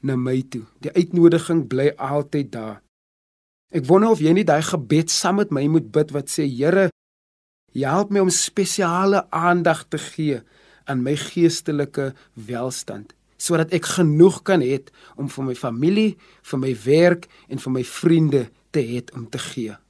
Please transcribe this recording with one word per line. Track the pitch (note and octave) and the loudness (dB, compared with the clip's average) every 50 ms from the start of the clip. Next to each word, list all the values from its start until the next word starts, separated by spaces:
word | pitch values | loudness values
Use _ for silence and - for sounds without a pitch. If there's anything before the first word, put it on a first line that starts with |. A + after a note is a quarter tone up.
| - | -4
na | C3+ C3+ | -2 -2
my | B2+ B2 B2+ B2+ C3 C3 C3 | -2 -2 -2 -2 -2 -4 -6
toe. | - A#2+ A2 _ _ _ | -10 -14 -14 _ _ _
Die | - C#3+ - | -12 -4 0
uitnodiging | F#3 F3 F3 - F3 E3+ E3+ E3 E3 D#3+ - E3+ E3 C#3 A2 | 0 0 0 2 6 6 6 6 4 0 0 -2 -2 -2 -2
bly | C3 B2+ C3+ D3 - - | -2 0 0 0 -2 -2
altyd | - C3+ C#3+ D3 C#3+ D3 - D3 C#3+ A2 - | -8 -4 -4 -4 -4 -2 -4 -6 -4 -4 -8
daar. | A#2+ A2 A2 G#2 - _ _ _ _ _ _ _ _ _ _ _ _ _ _ _ _ _ _ - | -12 -10 -10 -12 -14 _ _ _ _ _ _ _ _ _ _ _ _ _ _ _ _ _ _ -6
Ek | E3 C3+ | -6 2
wonder | B2+ E3+ F#3+ G#3+ A3+ | 4 4 4 6 4
of | A3+ D3+ | 2 2
jy | D3+ D#3+ E3 | 4 2 4
nie | F#3 G#3+ | 4 4
daai | - D3+ D3+ D#3 | 2 2 2 2
gebed | - - E3+ C3 G#2+ - D3+ E3 D#3+ | -2 -4 -6 -4 0 0 0 0 0
saam | - - - G3 F#3 | -2 -2 0 0 0
met | G3+ G#3 G3+ D3+ | 0 0 -2 -2
my | C#3 C#3 D3 | -2 0 2
moet | D#3+ E3 A#2 A2 G#2 | 0 0 0 0 0
bid | D3+ D3+ D3+ C3 | 0 0 0 -4
wat | C#3+ C#3 - | -8 -8 -6
sê: | - - D3+ C#3 | -4 -4 -4 -4
"Here, | C3 A#2 C3+ D#3 F3 G3 G3 F3 - _ _ _ _ _ _ _ _ _ _ _ _ _ _ _ _ | -2 -2 0 2 2 4 2 0 -2 _ _ _ _ _ _ _ _ _ _ _ _ _ _ _ _
help | - C3+ C3+ C#3+ F3+ G#3 G3+ | -6 -2 0 0 0 0 0
my | G3+ G3+ | 2 2
om | F#3+ F#3 | 2 2
spesiale | F3 - - - _ - G3 F3+ - - G3 E3+ E3+ F3+ F#3+ G3 G3 G3 - _ | 0 0 -4 -4 _ -4 -2 -2 -2 -2 -2 0 0 0 2 2 2 2 0 _
aandag | - D#3+ E3 F3 F3 F3+ E3+ E3+ D#3+ D#3 - _ | -4 -2 2 2 2 2 2 2 0 0 -2 _
te | - D3+ | -10 -10
gee | - - - - D#3+ D3+ C#3 A#2 - _ _ _ _ _ _ _ _ | -10 -10 -8 -4 -4 -2 -2 -4 -8 _ _ _ _ _ _ _ _
aan | - C#3 B2+ B2 | -6 -4 -4 -2
my | C3 D3 | -2 -2
geestelike | D3 - - - E3+ E3+ E3 D#3+ - - - D3+ C#3+ C#3+ C#3 _ - C#3 C3+ C3 _ _ _ _ | -4 -4 -8 -2 2 2 2 2 0 -6 -4 -2 -2 -4 -4 _ -6 -6 -6 -6 _ _ _ _
welstand, | - A2+ G#2 B2 A#2+ A#2+ C3 B2 - - - G#2 G2+ G2+ - - _ _ _ _ _ - | -20 -14 -10 -8 -6 -6 -6 -6 -8 -12 -12 -14 -14 -14 -20 -20 _ _ _ _ _ -4
sodat | - E3+ D#3+ D#3+ D#3+ F3+ | 0 0 0 0 0 0
ek | E3 D#3 - - | -4 -2 -2 0
genoeg | - F3+ D#3 D3 D3+ E3 G3 F#3 - _ | 2 2 2 6 8 8 6 6 2 _
kan | - G3 F3 C3 | 0 0 2 2
hê | B2 C3+ C3+ C#3 - _ _ - - - | 0 -2 -4 -6 -12 _ _ -20 -20 -12
om | - C#3 C3+ | -10 -10 -10
vir | - - C3+ | -8 -8 -8
my | C3 B2 B2 | -8 -8 -6
familie, | - C3 A2+ A#2 C#3 E3 G3 G#3 A3 G#3+ F#3+ _ _ _ _ _ _ | -6 -8 -4 0 0 2 2 2 2 0 -2 _ _ _ _ _ _
vir | - - C3+ | -8 -6 -4
my | C3 C3+ B2+ G#2+ G#2 | -4 -4 -6 -4 0
werk | B2+ C#3+ D#3+ E3+ F3 F3 E3+ - _ _ - _ _ | 2 4 6 6 4 4 2 -4 _ _ -20 _ _
en | - C3 | -10 -10
vir | - C3 B2+ | -6 -4 -4
my | B2+ B2 | -4 -4
vriende | - - - - E3 E3 E3 D#3+ D3+ C#3 C#3 A#2+ A2 _ _ _ _ | -6 -8 -2 2 4 4 4 4 4 2 0 -2 -2 _ _ _ _
te | _ D3+ | _ -4
hê | B2+ A2+ A#2+ B2 A#2+ - - | -4 -4 -6 -8 -10 -10 -14
om | B2+ A#2 | -16 -14
te | A2 - B2+ | -12 -10 -10
gee." | - - - - A#2 G#2+ G#2 - _ _ | -10 -10 -10 -10 -10 -10 -10 -16 _ _